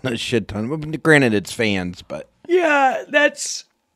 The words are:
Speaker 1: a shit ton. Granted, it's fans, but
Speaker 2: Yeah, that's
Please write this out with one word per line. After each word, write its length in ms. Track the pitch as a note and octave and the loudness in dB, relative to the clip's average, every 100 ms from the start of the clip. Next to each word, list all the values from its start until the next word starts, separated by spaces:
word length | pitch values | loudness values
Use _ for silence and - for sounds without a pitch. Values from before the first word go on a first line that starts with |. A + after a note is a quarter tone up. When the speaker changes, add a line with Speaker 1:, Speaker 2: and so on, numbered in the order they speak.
Speaker 1:
a 140 | B2+ A#2+ | -6 -6
shit 300 | - A#2 F#2 | -2 -4 -2
ton. 200 | G#2 A2+ D#3+ D3+ D3 | -8 -6 -8 -8 -2
Granted, 300 | D#3+ D3 B2 | 4 6 4
it's 180 | G#2 F2 | 0 -2
fans, 520 | - A2 F#2+ F2+ F2+ | -2 0 0 -4 -10
but 260 | - - - _ - | -12 -14 -14 _ -2
Speaker 2:
Yeah, 580 | F4+ D#4+ C#4+ C4 - - | 0 2 4 2 0 -2
that's 560 | C#4+ D4 - - - - _ _ | 2 2 0 -10 -10 -14 _ _